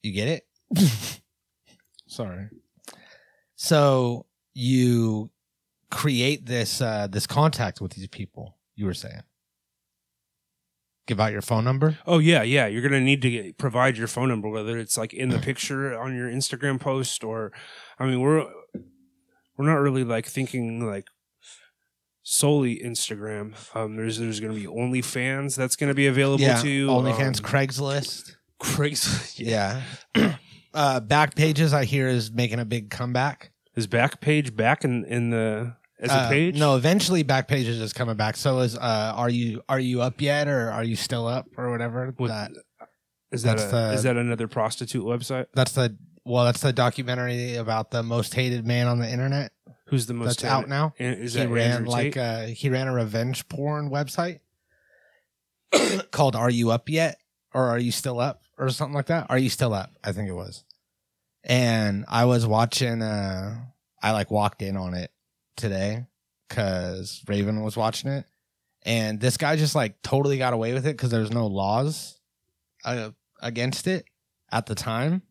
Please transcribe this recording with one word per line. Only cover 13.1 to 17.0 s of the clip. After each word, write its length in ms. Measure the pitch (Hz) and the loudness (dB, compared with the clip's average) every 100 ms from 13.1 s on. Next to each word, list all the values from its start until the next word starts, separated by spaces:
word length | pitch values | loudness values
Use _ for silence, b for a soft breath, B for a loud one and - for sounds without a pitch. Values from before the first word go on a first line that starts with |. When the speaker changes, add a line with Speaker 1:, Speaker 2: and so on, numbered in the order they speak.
| 139 | 4
Speaker 2:
to 60 | 127 | 2
get, 280 | 117 98 - | -2 -6 -6
provide 400 | 139 117 131 113 | -2 2 2 2
your 100 | 113 | -4
phone 220 | - 131 | -2 0
number, 200 | 117 107 | 0 -2
whether 280 | 110 107 117 | -4 -4 -6
it's, 200 | 113 - | -4 -4
like, 160 | 113 | -4
in 160 | - 127 | -4 0
the 100 | 120 | 0
Speaker 1:
<clears throat> 0 | |
Speaker 2:
picture 580 | - 127 - 135 139 117 | -2 -4 -4 -4 -4 -4
on 160 | 127 127 | -6 -4
your 140 | 123 | -4
Instagram 500 | 123 135 131 143 131 | -2 -4 -2 -2 0
post 440 | 143 135 | 0 -2